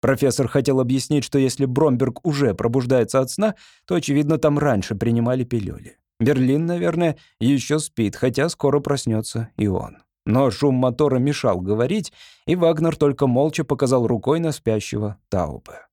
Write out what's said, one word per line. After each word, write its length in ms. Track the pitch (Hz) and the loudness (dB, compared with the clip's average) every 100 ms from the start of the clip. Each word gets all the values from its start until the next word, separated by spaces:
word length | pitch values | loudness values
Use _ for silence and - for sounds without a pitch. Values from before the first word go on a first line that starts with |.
Профессор 460 | - 131 139 120 127 | 0 2 0 0 0
хотел 320 | 147 135 131 | 0 0 0
объяснить, 440 | 131 131 - 151 | 2 -2 0 -2
что 140 | 127 143 | 0 0
если 280 | 131 - 135 | 0 0 -2
Бромберг 600 | 127 151 123 135 127 - | 2 2 2 0 -2 -4
уже 300 | 143 139 92 | 0 0 0
пробуждается 640 | 117 127 123 131 113 135 | 0 0 2 2 2 0
от 100 | 131 | -2
сна, 240 | - 214 202 - _ - | 0 -2 -2 -14 _ -4
то, 80 | |
очевидно, 460 | 175 - 143 147 160 | -4 0 0 2 2
там 180 | 156 147 | 2 2
раньше 380 | 147 110 - 101 | 2 0 -2 -2
принимали 480 | 113 117 117 127 | 0 0 0 -2
пилюли. 560 | 123 120 98 - - _ _ _ | -2 -4 -6 -10 -16 _ _ _
Берлин, 460 | 120 139 127 143 165 | 0 2 2 2 0
наверное, 520 | 175 175 165 170 147 _ _ | -2 -2 0 0 -2 _ _
еще 380 | 117 139 - 151 | 0 0 0 -4
спит, 380 | 151 - 107 - | -4 -2 -2 0
хотя 340 | 131 127 156 | -2 0 -2
скоро 300 | - 143 143 | 0 0 0
проснется 720 | 135 139 - 110 110 117 113 - | 0 -4 -2 -4 -4 -8 -8 -2
и 100 | 104 | 0
он. 300 | 90 - - _ _ - | 0 -4 -14 _ _ 0
Но 240 | 113 135 | 2 2
шум 260 | 107 143 131 | 2 0 2
мотора 420 | 127 117 147 127 | 0 2 0 2
мешал 440 | 135 147 123 90 | 0 0 0 0
говорить, 500 | 92 107 123 208 170 _ - _ - | 0 0 0 -2 -6 _ -20 _ -4
и 80 | 180 | 2
Вагнер 400 | 170 156 165 156 | 2 2 0 2
только 320 | 143 139 135 | 0 2 2
молча 360 | 123 151 151 | 2 0 -2
показал 440 | 156 139 131 131 117 | -4 0 2 2 2
рукой 320 | 117 - 160 | 0 0 0
на 120 | 165 | 0
спящего 680 | 147 - 110 - 107 104 101 _ | -4 -2 -2 -2 -6 -6 -8 _
Таубе. 580 | 95 80 62 - - - | -4 -4 -6 -16 -20 -20